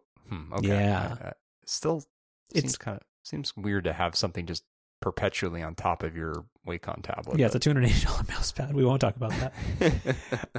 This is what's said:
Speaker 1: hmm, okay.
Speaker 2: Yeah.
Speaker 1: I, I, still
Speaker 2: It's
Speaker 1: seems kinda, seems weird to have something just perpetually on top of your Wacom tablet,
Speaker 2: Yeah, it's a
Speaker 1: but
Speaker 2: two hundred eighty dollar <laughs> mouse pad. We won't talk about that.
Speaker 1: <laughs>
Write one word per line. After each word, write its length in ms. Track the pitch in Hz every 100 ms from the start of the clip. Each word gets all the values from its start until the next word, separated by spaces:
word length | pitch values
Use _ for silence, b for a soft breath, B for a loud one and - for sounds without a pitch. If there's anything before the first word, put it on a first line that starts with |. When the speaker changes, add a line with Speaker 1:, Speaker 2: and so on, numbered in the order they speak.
| _ _ -
Speaker 1:
hmm, 240 | 92 -
okay. 140 | 101 104
Speaker 2:
Yeah. 480 | 101 101 95 95 120
Speaker 1:
I, 80 | -
I, 60 | - _ _ -
still 400 | - 151 160 - _ _ _ _
Speaker 2:
It's 80 | 165
Speaker 1:
seems 160 | 131 120
kinda, 240 | - 98 - _
seems 340 | - 156 143 -
weird 260 | 101 101
to 100 | 87
have 220 | 78 87 -
something 300 | 101 92 85
just 180 | 82 _ _ _ -
perpetually 640 | - - 101 - 92 85
on 100 | 80 90
top 280 | 92 85
of 120 | 82 82
your 300 | 80 80 - _ -
Wacom 340 | 87 - 82
tablet, 380 | - - 107 156
Speaker 2:
Yeah, 80 | 120
it's 80 | 123
a 20 |
Speaker 1:
but 60 |
Speaker 2:
two 80 | 151
hundred 140 | 139 120
eighty 200 | - -
dollar 160 | -
<laughs> 60 | -
mouse 220 | - -
pad. 240 | - 139 143
We 100 | 127
won't 160 | 135
talk 140 | 135 120
about 160 | 113
that. 840 | - 131 - - - 170 - - 131
Speaker 1:
<laughs> 340 | - 123 -